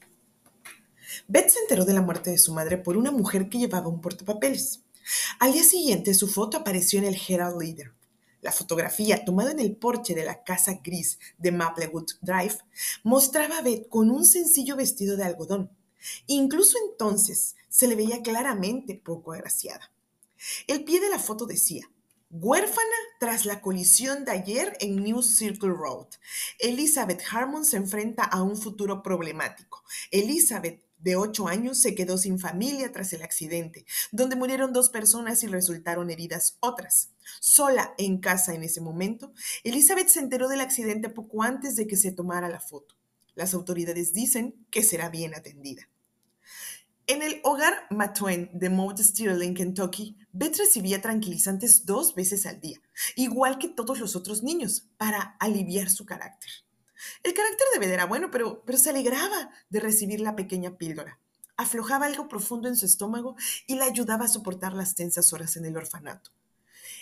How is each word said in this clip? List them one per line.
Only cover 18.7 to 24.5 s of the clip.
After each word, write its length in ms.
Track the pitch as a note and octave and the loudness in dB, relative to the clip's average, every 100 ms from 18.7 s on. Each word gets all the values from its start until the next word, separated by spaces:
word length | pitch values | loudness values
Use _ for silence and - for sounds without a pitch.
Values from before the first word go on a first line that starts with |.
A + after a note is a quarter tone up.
| C4 C4+ | -2 -6
poco 380 | F#3+ - E3 E3 | -14 -8 -10 -8
agraciada. 580 | D#3+ D#3 - - - - _ _ _ _ _ - - - | -12 -6 -4 -4 -12 -18 _ _ _ _ _ -10 -10 -2
El 180 | C#4+ | -4
pie 160 | D4+ F4 | 2 2
de 80 | G4+ | 2
la 100 | F4 | 0
foto 280 | - A3 A3+ | -2 -4 -4
decía, 420 | F3+ - C#3 - _ _ _ _ | 0 0 0 -12 _ _ _ _
"Huérfana 680 | E3 G3 E4 G#4 A4+ A4+ A4+ A4 - | -6 2 2 2 0 0 -2 -6 -6
tras 240 | A#3 A3+ | -4 -2
la 160 | G#3+ G3+ | -2 -4
colisión 640 | G3 F#3 F3 - C4 C#4 | -4 0 4 4 4 -2
de 80 | B3+ | -2
ayer 440 | F#3+ F#3 | -4 -2